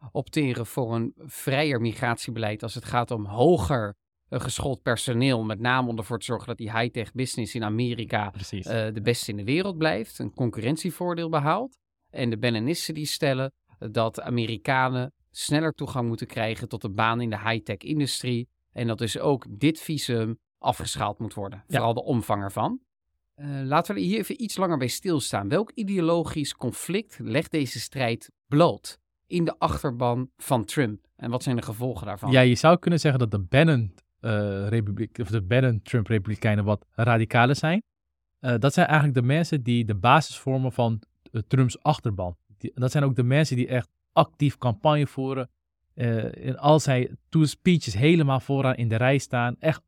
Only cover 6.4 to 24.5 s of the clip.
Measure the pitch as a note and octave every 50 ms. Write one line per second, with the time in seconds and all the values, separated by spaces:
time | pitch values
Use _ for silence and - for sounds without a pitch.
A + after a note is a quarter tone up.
6.4 | - - A#2 - A#2 G#2+ A2+ A2+ A#2+ B2 - A#2+ A2 - - A#2+ C3 - - B2+
7.4 | A2 G2 - A#2+ A2 G#2 G#2+ A2+ B2+ A#2+ A#2+ A#2 A2 G2 A2+ G#2+ G#2 G2+ - G2+
8.4 | F#2+ - - F#2+ F#2 - A2+ A2+ G#2+ A2 G#2+ A2 G2+ A#2+ A#2+ - - - G#2 G#2
9.4 | G2 A2 C#3 E3+ F#3+ G3+ F3+ D#3 D#3+ D#3 F3 G#3 A3 - - - B2 G#2+ - -
10.4 | B2+ A2+ - A2 G#2 B2 D#3+ D#3+ - F3+ - - F3+ F3+ F3 F3 E3+ D#3+ E3 D3+
11.4 | C#3 D3+ E3+ G#3 B3+ C4 - _ _ _ _ _ _ _ - - B2+ A#2+ A2+ G#2+
12.4 | A#2+ B2 A#2 A2 A2+ C#3 F3 - - - D#3+ D3+ D3+ D3 - - D#3+ C#3 C3 C3
13.4 | C3+ C3+ - _ _ _ - _ - A2+ G#2 A#2+ A2+ A2+ - - - C3+ B2 A#2+
14.4 | A2+ A2 A#2 G2 - D3+ C3+ C3 B2+ B2+ C3 B2+ B2 C#3 - _ _ _ - -
15.4 | - - C#3+ D3+ D#3+ D#3+ - - D3 - - B2+ A#2+ A#2 A#2 - B2 - - -
16.4 | A2 A2 A2+ - A#2+ - - G#2 - G#2+ G2 G#2 A2 A2+ A#2 A#2+ A#2+ A2+ G#2+ G2
17.4 | G2 A2+ A2+ A2 - - G#2 - - - D3+ D3+ C#3+ B2 - - - B2+ B2 A#2+
18.4 | A#2+ - _ _ _ _ - - A#2+ A#2 A2 A2+ A#2+ G#2 - - - D3+ C#3 A#2
19.4 | - A2 G#2 G#2 C#3+ D#3 D#3+ - - - D#3+ C#3 - - A#2+ A2+ A2 A2 A#2 -
20.4 | _ _ _ _ - - - - C3 B2 - - G#2+ G#2 G#2 - A#2 G#2 - G#2+
21.4 | G2 G2 - G2+ - - - B2 A2+ A#2 A2+ B2 - D#3 C#3 A2+ G2+ - A2 G2+
22.4 | G2 G2 - G#2 A2+ E3+ B3 C4 - _ _ _ _ _ _ _ _ _ _ -
23.4 | C#3+ C#3+ C#3 C#3 C3+ C3 D3 E3 E3+ - G3+ G3+ F3+ F3 G#3 A3+ F#3 - - -
24.4 | A#3 G3+